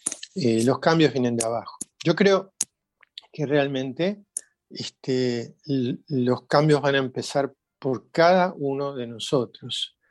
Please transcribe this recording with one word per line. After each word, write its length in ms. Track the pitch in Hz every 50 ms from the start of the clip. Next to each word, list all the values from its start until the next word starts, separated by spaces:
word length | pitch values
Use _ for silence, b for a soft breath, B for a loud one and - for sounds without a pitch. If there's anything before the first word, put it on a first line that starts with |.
| B B B B B B -
Eh, 280 | 190 143 120 113 113 113
los 160 | 127 131 -
cambios 320 | - 170 165 165 156 135
vienen 240 | - 135 123 120 120
de 100 | 113 113
abajo. 320 | 113 117 113 - - - - - _ _ - -
Yo 120 | 156 170
creo 380 | - 196 196 190 190 196 - _ - - - _ _ _ _ _ _ _ _ - - - _
que 140 | - - 147
realmente, 800 | 135 147 147 139 143 139 131 131 135 127 - 170 196 208 208 - _ - B B B B B _ -
este, 840 | - - - - - _ - 135 127 127 127 123 120 120 117 - - _ _
l-, 340 | 147 139 135 123 120 143 - _
los 380 | - 151 127 123 123 123 - -
cambios 360 | - - 147 151 156 147 139
van 140 | 135 139 139
a 40 | 135
empezar 520 | 131 123 - 127 117 - - 143 135 127 - _ _ _ _ -
por 320 | - 135 127 113 - _
cada 420 | - 165 165 170 185 185 180 185 -
uno 380 | - 143 139 139 135 143 139 139
de 140 | 131 120
nosotros. 920 | 117 120 110 - - 156 135 117 - - - - 123 - - - - _ _ _ _